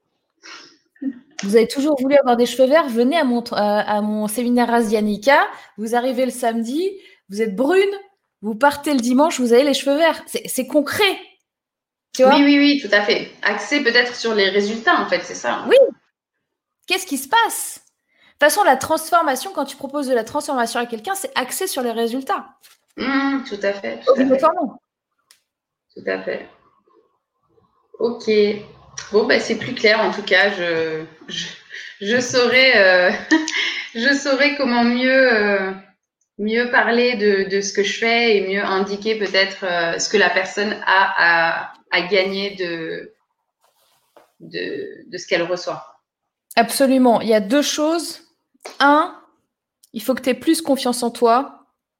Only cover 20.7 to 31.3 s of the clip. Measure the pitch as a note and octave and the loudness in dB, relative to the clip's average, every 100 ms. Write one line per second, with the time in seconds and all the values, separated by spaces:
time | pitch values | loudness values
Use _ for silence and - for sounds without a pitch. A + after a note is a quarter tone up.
20.7 | A#3+ A#3+ A3 C#4+ F#4+ - - B3+ - F#4+ | -4 -6 -8 -8 -8 -6 -6 -6 -6 -6
21.7 | C#4+ A#3+ A3+ A#3 B3+ C4+ F4+ - _ _ | -4 -4 -2 -4 -4 -6 -6 -8 _ _
22.7 | _ _ - C4 C4+ C#4 C4+ A#3 G3 G3+ | _ _ -8 -4 -2 -2 -4 -6 -6 -4
23.7 | G3+ A3+ A3+ - A#3 C4 C4 D#4+ E4+ C4 | -4 -8 -6 0 2 4 4 2 2 -6
24.7 | - _ _ _ _ _ _ _ _ _ | -8 _ _ _ _ _ _ _ _ _
25.7 | _ _ - - - - - - _ _ | _ _ -12 -6 -6 -6 -8 -10 _ _
26.7 | _ _ _ _ _ _ _ _ _ _ | _ _ _ _ _ _ _ _ _ _
27.7 | _ _ - A#3 A#3+ - G#3+ G#3 G#3 - | _ _ -6 -4 -4 0 2 2 0 -10
28.7 | - - - - G#3 A#3 B3 - G#3+ - | -20 -20 -18 -2 0 2 0 0 -6 -6
29.7 | - G#3+ G#3+ G3 - G3+ F#3 G3+ G3+ F3 | 0 2 2 0 -2 0 2 2 0 -2
30.7 | E3 D#3+ D#3+ D#3+ - - | -2 -2 -6 -10 -18 -14